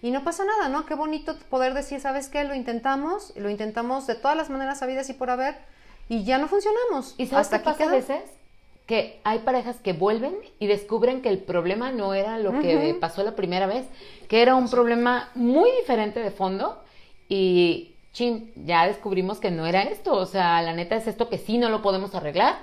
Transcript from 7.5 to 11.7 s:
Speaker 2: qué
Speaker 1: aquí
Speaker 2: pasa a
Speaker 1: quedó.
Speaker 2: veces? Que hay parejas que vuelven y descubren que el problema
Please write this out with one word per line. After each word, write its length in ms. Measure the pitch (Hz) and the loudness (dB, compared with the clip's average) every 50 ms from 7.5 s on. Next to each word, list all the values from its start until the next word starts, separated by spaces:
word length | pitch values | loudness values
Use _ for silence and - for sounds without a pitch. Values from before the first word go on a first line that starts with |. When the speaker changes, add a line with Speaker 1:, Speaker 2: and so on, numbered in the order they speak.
| - 311 | 0 0
Speaker 2:
qué 80 | - 311 | 0 0
Speaker 1:
aquí 80 | 302 302 | 0 2
Speaker 2:
pasa 60 | 302 | 2
a 20 | 311 269 262 | 2 2 2
Speaker 1:
quedó. 140 | 254 - 269 | 2 0 -6
Speaker 2:
veces? 160 | 320 403 - - - - - _ - _ - - - _ | -6 -6 -12 -20 -20 -20 -20 _ -20 _ -20 -20 -20 _
Que 360 | - 233 220 - - - - | -2 -2 0 0 -2 -8 -6
hay 160 | - 214 220 226 | -2 -2 -2 0
parejas 380 | 226 - 247 254 226 233 240 | 0 0 0 0 -2 -4 -10
que 160 | - - 196 | -4 -2 -4
vuelven 420 | 180 156 185 202 220 233 240 285 370 415 - - - _ | 0 2 2 2 2 2 -2 -4 -6 -8 -12 -14 -10 _
y 80 | 214 | 0
descubren 560 | 202 208 196 - - - 226 - 247 254 254 | 0 0 0 0 -4 0 2 2 2 0 0
que 60 | 254 240 | 0 0
el 100 | 196 190 | 0 0
problema 540 | - - 175 175 165 175 | -2 -2 -2 0 0 0